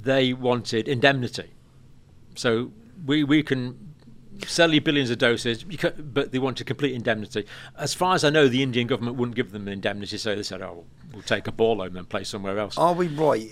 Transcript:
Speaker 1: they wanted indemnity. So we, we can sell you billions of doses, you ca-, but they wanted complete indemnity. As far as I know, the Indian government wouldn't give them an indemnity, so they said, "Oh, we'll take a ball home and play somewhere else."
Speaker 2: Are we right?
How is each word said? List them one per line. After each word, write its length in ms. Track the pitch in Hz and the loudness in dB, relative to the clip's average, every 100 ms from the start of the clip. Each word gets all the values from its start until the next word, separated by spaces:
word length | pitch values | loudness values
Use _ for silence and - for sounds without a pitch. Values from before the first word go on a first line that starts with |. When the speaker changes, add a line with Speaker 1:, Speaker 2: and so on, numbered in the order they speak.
Speaker 1:
they 320 | 120 135 127 | 0 2 2
wanted 540 | 127 123 120 - 113 110 | 2 0 0 0 -2 0
indemnity. 640 | 123 139 135 117 - - - - - - - - - - | 0 0 0 -2 -6 -12 -16 -20 -20 -20 -20 -20 -20 -18
So 380 | - 123 113 123 - - - 139 | -2 2 2 0 -10 -20 -8 0
we, 180 | 151 | 2
we 200 | 139 151 | 6 4
can 340 | 147 131 123 - - - - - - - - | 4 -2 -4 -10 -16 -20 -20 -20 -18 -12 -2
sell 260 | - 165 | 2 4
you 80 | 151 | 4
billions 300 | 156 143 123 | 4 2 0
of 80 | 117 | 2
doses, 440 | 123 113 123 113 - | 2 2 0 -4 -6
you 80 | 156 | -4
ca-, 140 | 170 | -4
but 400 | - 151 135 139 | -4 -6 -4 -2
they 80 | 127 | -2
wanted 260 | 131 120 123 | -2 -4 -6
complete 300 | 139 139 123 | -2 -2 -2
indemnity. 500 | 117 107 104 107 - - - - | 0 -2 -2 -6 -6 -10 -16 -8
As 160 | 143 | -6
far 220 | - 185 185 | 0 2 4
as 80 | |
I 80 | 147 | 6
know, 160 | 156 135 | 6 6
the 160 | 127 | 6
Indian 240 | 135 120 120 | 2 0 0
government 280 | 117 120 127 | 0 -2 -2
wouldn't 180 | 120 117 | -2 -2
give 160 | 104 | -4
them 160 | 104 101 | -6 -8
an 60 | |
indemnity, 440 | 98 101 101 98 104 | -4 -4 -4 -6 -6
so 180 | 110 104 | -2 -4
they 60 | |
said, 200 | 101 92 | -4 -8
"Oh, 200 | 92 85 - - 175 | -10 -12 -18 -20 -18
we'll 80 | 104 | -10
take 240 | - 104 113 | -2 -2 0
a 40 | |
ball 260 | - 113 104 | 2 2 2
home 180 | 92 90 | -2 -8
and 140 | 87 | -6
play 140 | 101 | -6
somewhere 340 | 98 104 98 101 | -6 -6 -4 -2
else." 180 | 104 139 | -2 2
Speaker 2:
Are 180 | 165 | 2
we 140 | 175 175 | 2 -2
right? 380 | 143 151 113 110 | 2 2 2 0